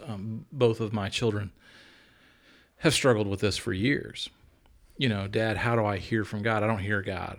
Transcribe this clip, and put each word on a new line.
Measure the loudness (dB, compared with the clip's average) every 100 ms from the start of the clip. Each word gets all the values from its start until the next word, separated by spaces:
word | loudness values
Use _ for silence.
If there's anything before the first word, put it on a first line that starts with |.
| -10
um, | -8 -8 -10 -8
both | 2 2 2
of | -2
my | -2 -2
children | 0 0 0 -4 -10 -20 -20 -20 -20 -20 _ _ _ -20 -20 _ 0
have | 2
struggled | 4 6 4 2
with | 0
this | 0 0
for | -2
years. | 0 0 0 -4 -10 -12 -14 -20 _ _ -20 -18 -2
You | 0
know, | 0 0
"Dad, | 0 0 0
how | 0 2
do |
I | 2 0
hear | -2 -2
from | -2 -2
God? | 0 2
I | 2
don't | 0
hear | 0 -2
God. | -2 -6 -6